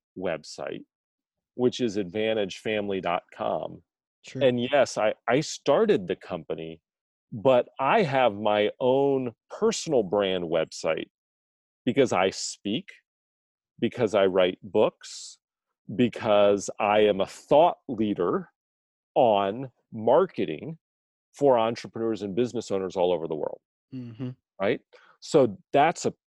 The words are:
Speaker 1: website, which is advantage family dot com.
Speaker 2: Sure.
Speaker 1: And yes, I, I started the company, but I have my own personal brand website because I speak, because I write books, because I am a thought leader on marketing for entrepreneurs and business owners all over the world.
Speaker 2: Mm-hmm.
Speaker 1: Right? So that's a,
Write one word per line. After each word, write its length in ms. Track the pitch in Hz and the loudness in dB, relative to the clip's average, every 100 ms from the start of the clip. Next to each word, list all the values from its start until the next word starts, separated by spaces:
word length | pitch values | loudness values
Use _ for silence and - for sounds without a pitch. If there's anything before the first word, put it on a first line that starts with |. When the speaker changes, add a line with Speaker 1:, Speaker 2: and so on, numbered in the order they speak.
| _ 92 | _ -8
Speaker 1:
website, 680 | 90 78 - - 69 - - _ _ _ _ _ _ | -6 -6 -10 -12 -10 -10 -14 _ _ _ _ _ _
which 260 | - 123 - | -2 -2 0
is 160 | 120 98 | -2 -2
advantage 600 | 90 107 110 110 95 - | -4 -2 0 0 -2 -6
family 420 | 113 107 101 95 | -4 -2 -2 -4
dot 220 | 87 87 - - | -2 -4 -4 -8
com. 440 | 113 82 82 90 _ _ _ _ | -4 -4 -6 -12 _ _ _ _
Speaker 2:
Sure. 200 | - 135 | -14 0
Speaker 1:
And 180 | 135 123 | 0 2
yes, 380 | 123 143 117 120 | 0 2 2 0
I, 160 | 107 - - | -2 -2 0
I 120 | 135 | 0
started 640 | - - - 160 220 139 90 | -2 -4 0 2 4 2 0
the 100 | 90 | -8
company, 640 | - 87 78 82 82 80 _ _ _ _ _ | -6 -10 -8 -10 -10 -14 _ _ _ _ _
but 360 | 107 131 123 - - | -2 2 2 0 -4
I 220 | 135 220 | 0 0
have 320 | 151 135 120 | 2 2 0
my 360 | 101 107 104 107 - | 0 0 2 0 0
own 520 | 127 135 139 135 123 - _ | 0 2 2 0 -4 -10 _
personal 520 | - 220 - 165 131 | -2 -2 -2 0 0
brand 420 | 92 101 95 92 | 2 0 0 -2
website 640 | 82 80 80 - 85 82 80 _ _ _ _ _ _ _ | 0 -2 -2 -4 -4 -4 -6 _ _ _ _ _ _ _
because 280 | 127 120 123 | -2 2 2
I 180 | 98 95 | 2 0
speak, 600 | - - - 101 135 - - _ _ _ _ _ _ _ _ | -2 -10 -8 -6 -6 -8 -20 _ _ _ _ _ _ _ _
because 340 | 117 - 113 | -4 -2 0
I 120 | 101 98 | 2 4
write 320 | 92 90 - | 4 2 0
books, 760 | 101 107 147 - - - - - _ _ _ _ - | -4 0 0 -2 -16 -18 -18 -20 _ _ _ _ -8
because 720 | 98 117 - 113 104 101 101 - - | -2 0 0 2 4 6 2 -2 -2
I 200 | 104 107 | 2 4
am 200 | 104 95 | 4 2
a 60 | 90 | -4
thought 520 | - - 147 170 - - | -8 2 4 4 0 -8
leader 600 | 110 107 101 90 180 170 _ _ _ _ _ _ | -4 -2 0 -2 -2 -6 _ _ _ _ _ _
on 560 | 160 120 101 101 117 135 _ _ | 2 4 4 2 -4 -10 _ _
marketing 840 | 113 113 147 190 - 82 76 131 160 _ _ _ _ _ | -4 2 4 2 -2 -6 -6 -10 -14 _ _ _ _ _
for 240 | - 143 120 | 0 2 4
entrepreneurs 640 | 113 117 101 113 113 104 | 2 -2 -10 -6 -4 -4
and 120 | 101 | -4
business 360 | 92 123 123 - | -2 -2 -4 -4
owners 260 | 98 92 92 | -4 -4 0
all 160 | 90 | 0
over 160 | 85 80 | 0 -4
the 60 | |
world. 260 | 78 - - _ _ _ | -6 -6 -10 _ _ _
Speaker 2:
Mm-hmm. 360 | 127 120 110 127 127 _ - | -14 -14 -12 -12 -12 _ -4
Speaker 1:
Right? 200 | 196 - - - _ _ | -4 -4 -8 -20 _ _
So 380 | - 151 120 95 _ | 2 4 4 0 _
that's 340 | 139 156 - 117 | 2 2 2 -6
a, 80 | - _ | -6 _